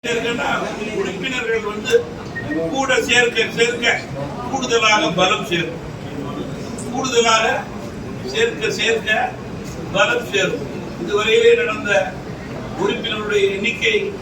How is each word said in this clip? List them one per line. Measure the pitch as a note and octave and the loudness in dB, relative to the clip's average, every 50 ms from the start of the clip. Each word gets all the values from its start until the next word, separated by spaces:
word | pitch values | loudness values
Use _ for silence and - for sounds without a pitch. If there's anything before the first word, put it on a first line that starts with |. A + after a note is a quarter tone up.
| - | -2
சேர்க்கன்னா, | A#3+ A#3+ A#3 - - A#3+ - - - - F3 F#3 G#3 - - G#3+ - G#3+ - | -2 -2 -2 0 -2 -2 -2 0 0 0 -2 -2 -4 -6 -6 -6 -6 -4 -4
உறுப்பினர்கள் | G3 F3+ F#3 - - C4 B3+ B3 A#3 A3+ A3+ A3 G3+ G#3 | -4 -4 -4 -4 -6 -4 -4 -4 -2 0 0 0 0 -2
வந்து | G#3 G#3+ - A#3 A#3 A#3+ - - - - - - - - - - D4+ D#4 E4 - | -6 -4 -2 4 4 4 4 2 -8 -10 -10 -8 -8 -6 -4 -2 -2 -2 0 -2
கூட | D4 C4+ C4+ C4+ C4+ A#3+ A3 - | 0 0 0 2 2 2 2 4
சேர்க்க | A#3+ A#3+ A#3+ A#3 - A3+ A3 - - - | 4 4 4 4 2 0 0 0 2 2
சேர்க்க | A#3 A#3+ A#3+ A#3 A#3 A#3 - - - - - - C#3 - - - - - | 2 2 2 0 0 0 0 0 -2 -8 -8 -6 -6 -6 -6 -6 -6 -4
கூடுதலாக | C4 C4+ B3+ - A3+ A#3 - - - G#3+ - D#3+ E3+ E3+ | -4 -4 -2 2 2 4 4 6 4 4 4 2 2 2
பலம் | F#3 F#3 G#3 G3+ - - | 2 2 2 0 -2 -2
சேரும், | E3+ E3+ D#3 D3+ D3 - - - - - - - - - - - - - - - - - - - - - - - A#3+ | -2 -2 -2 -2 -6 -8 -10 -10 -10 -10 -10 -8 -8 -8 -6 -6 -6 -6 -6 -8 -8 -8 -8 -8 -8 -8 -8 -6 -4
கூடுதலாக | - - B3+ B3 A#3 A#3 A#3 A3+ A3 A3 - - - - - - - - - - - - - - - - F#4+ - | -4 -2 2 2 4 6 6 6 4 4 4 0 0 -2 -6 -10 -10 -10 -10 -10 -10 -10 -10 -8 -8 -8 -4 0
சேர்க்க | A3 A3+ A#3 - G#3+ G#3+ G3+ - - | 2 2 2 0 0 -2 -2 -2 0
சேர்க்க | - A3 A3+ A3 - G#3 G#3+ - - - - - - - - - - - - - - - - | 0 0 0 0 2 0 2 2 2 -2 -4 -8 -10 -10 -10 -10 -10 -10 -8 -8 -8 -4 2
பலம் | G3 G3+ G#3+ A#3+ A#3+ A#3 - | 2 2 4 2 0 -2 -2
சேரும். | F#3+ G3 F#3+ F3 D3+ C#3+ C#3 B2+ - - - - - - E3+ | 0 0 0 0 0 -2 -4 -6 -8 -8 -8 -10 -8 -6 -4
இதுவரையிலே | F#3+ G#3 - G#4 A4+ - - A#4 A#4 A#4 - | 0 0 0 2 6 6 8 8 8 8 6
நடந்த | - - - - - - D5+ D5 C#5 - - - - - - - - - - - - - - - | 4 0 -2 -2 0 2 2 2 2 2 -4 -10 -10 -10 -10 -10 -10 -10 -8 -8 -8 -8 -4 -2
உறுப்பினருடைய | F3+ G#3+ - - G#3 - A3 A3 G#3 G#3 G#3 G3+ G3 G3 G3 | 0 0 0 0 -2 -4 -4 -4 -2 0 2 4 4 4 2
எண்ணிக்கை | G3 G#3+ - - - - A3+ G#3+ G#3 G3 - - - | 2 -2 -2 -2 0 0 2 2 2 0 0 -6 -6